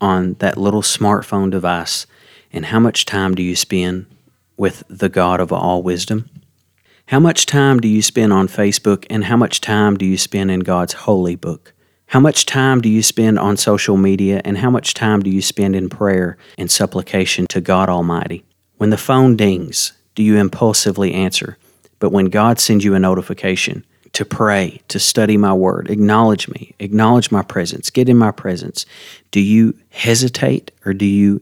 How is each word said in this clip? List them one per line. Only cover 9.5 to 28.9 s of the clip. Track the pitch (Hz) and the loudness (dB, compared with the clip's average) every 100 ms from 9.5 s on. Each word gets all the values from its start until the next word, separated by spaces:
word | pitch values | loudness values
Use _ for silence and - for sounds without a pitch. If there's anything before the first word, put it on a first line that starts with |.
| - | -2
time | - 107 104 98 | -2 2 2 2
do | |
you | 95 92 | 0 -2
spend | - 101 95 | -2 -2 -2
in | 92 | -2
God's | 92 90 87 | -2 -2 -2
holy | - - 95 90 87 | -4 0 0 0 -4
book? | 85 80 _ _ _ _ - | -8 -10 _ _ _ _ -2
How | 131 | 2
much | 151 - - | 4 2 -2
time | 135 135 127 | 0 2 2
do | 113 | 2
you | 110 | 2
spend | 107 - 113 104 | 0 2 2 2
on | 101 101 | 0 0
social | - 104 - 98 | 0 0 2 2
media, | 98 98 98 98 | 2 2 0 -2
and | - 98 | -4 -2
how | 123 | 0
much | 120 - | 0 -2
time | - 110 104 | -4 0 0
do | 95 | 0
you | 95 | -2
spend | - - 98 95 | -2 -2 -2 0
in | 92 | -4
prayer | - 101 95 90 - - - | -2 0 0 -2 -6 -16 -10
and | 87 | -4
supplication | - 101 92 - 98 92 - 90 | -2 -2 -4 -4 -2 -2 -2 -4
to | 95 | -4
God | 87 92 92 | 0 2 2
Almighty? | 90 85 87 - 87 _ _ _ - | 0 -2 -2 -4 -10 _ _ _ -4
When | 107 | 0
the | 107 | 0
phone | - 131 131 110 | 0 4 4 4
dings, | 101 92 78 - - - _ | 2 0 -4 -6 -6 -10 _
do | - | -2
you | 107 104 | 2 2
impulsively | 95 - 113 107 107 95 98 | 2 0 0 2 -2 0 -2
answer? | 95 92 - - - _ _ _ - | 0 -2 -4 -8 -14 _ _ _ -4
But | 98 | 0
when | 98 95 | 2 2
God | 104 113 117 | 2 2 2
sends | - 107 | 2 2
you | 101 | 2
a | 98 | 2
notification | 92 92 - - 95 95 - 95 - _ _ | 2 0 -4 -6 -4 -4 -4 -8 -16 _ _
to | - 104 | -8 -6
pray, | - 110 101 87 - - | 0 0 0 -2 -8 -10
to | 101 | -4
study | - - 107 104 | -2 0 2 2
my | 101 | 2
word, | 92 92 87 - | 2 0 -2 -4
acknowledge | 107 104 107 113 101 - | 0 2 4 4 2 -4
me, | - - - | -12 -16 -12
acknowledge | 101 107 110 120 - | -4 2 4 4 2
my | 104 | -2
presence, | - 98 87 - - | -2 -6 -6 -8 -4
get | - 127 | 0 4
in | 120 | 4
my | 110 | 2
presence, | - 98 90 - - - | -2 -8 -8 -8 -12 -14